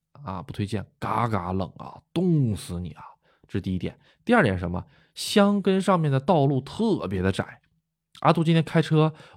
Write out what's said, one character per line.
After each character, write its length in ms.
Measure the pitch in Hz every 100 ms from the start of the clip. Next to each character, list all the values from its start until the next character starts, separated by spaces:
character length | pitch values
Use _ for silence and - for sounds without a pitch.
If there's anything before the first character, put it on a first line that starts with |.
| _
啊， 300 | - 139 95
不 100 | -
推 140 | - 98
荐， 180 | 104 - _
嘎 300 | 98 110 117
嘎 240 | 104 87
冷 200 | 95 90 -
啊， 220 | - - _
冻 420 | 170 180 156 120 95
死 240 | - 87
你 100 | 90
啊， 120 | - - - _ _ _
这 60 |
是 80 | 101
第 140 | 98
一 40 | 92
点。 180 | 85 - _ _
第 100 | -
二 80 | 240
点 120 | 131
是 60 | 92
什 100 | 87
么？ 140 | 90 - _ _
箱 480 | - - 214 202 202
根 180 | 196 190
上 180 | 196 180
面 120 | 151
的 80 | 135
道 280 | 139 170 139
路 140 | 131
特 460 | 139 - 226 139 92
别 140 | 98
的 80 | 92
窄。 300 | 98 90 - _ _ _ _ _ -
阿 120 | 151
杜 100 | 165
今 100 | 160
天 100 | 165
开 180 | 160 165
车， 300 | 156 156 156 151 -